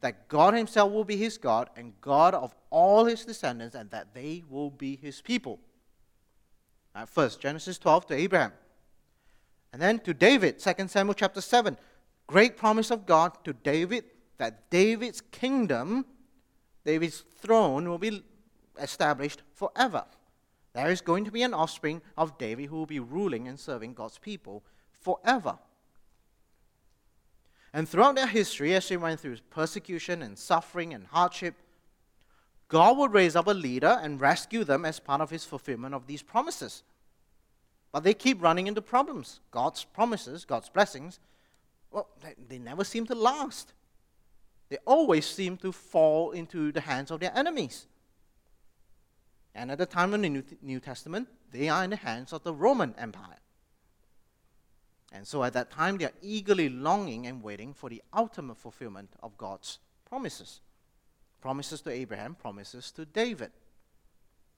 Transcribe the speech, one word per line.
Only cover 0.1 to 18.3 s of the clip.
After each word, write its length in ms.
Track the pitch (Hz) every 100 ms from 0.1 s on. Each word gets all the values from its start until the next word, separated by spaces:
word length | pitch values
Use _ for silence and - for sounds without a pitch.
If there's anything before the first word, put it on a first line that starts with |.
| - -
God 260 | 151 180
himself 380 | 233 220 220 202
will 120 | 214
be 140 | 202 202
his 200 | 220 -
God 320 | 135 113 123 -
and 240 | 120 -
God 320 | 139 139 175
of 220 | 160 127 _ -
all 360 | 156 185 214 233
his 200 | 226 233
descendants 500 | 214 143 117 117 127
and 140 | 104
that 220 | 110 101
they 300 | 123 147 175 160
will 220 | 135 147
be 260 | 143 139 135
his 260 | 147 135
people. 380 | - 147 139 98 _ _ _ _ _ _ _ _ _ _ _ _ _ 104
At 140 | 110
first, 300 | 165 127 -
Genesis 380 | 139 156 185 180
twelve 280 | 170 165 -
to 80 | 143
Abraham. 380 | 190 185 113 - _ _ _ _ _ _ _ _ _ _ _
And 80 | 127
then 180 | 180 226
to 140 | -
David, 480 | 147 190 269 175 -
Second 280 | 190 175 190
Samuel 260 | 202 202 196
chapter 260 | 190 196
seven. 360 | - 240 214 127 - _ _ _ -
Great 300 | 175 240 -
promise 340 | 214 220 220
of 160 | 226 190
God 380 | 160 170 -
to 80 | 160
David 540 | 123 147 156 180 233 - _ _ -
that 320 | 117 110 -
David's 500 | 175 208 226 240 -
kingdom, 840 | - - 254 269 196 120 147 254 262 _ _ _ _ _ _ _ 151
David's 380 | 160 165 - - -
throne 500 | 202 226 180 135 175
will 80 | 170
be 260 | 214 202 -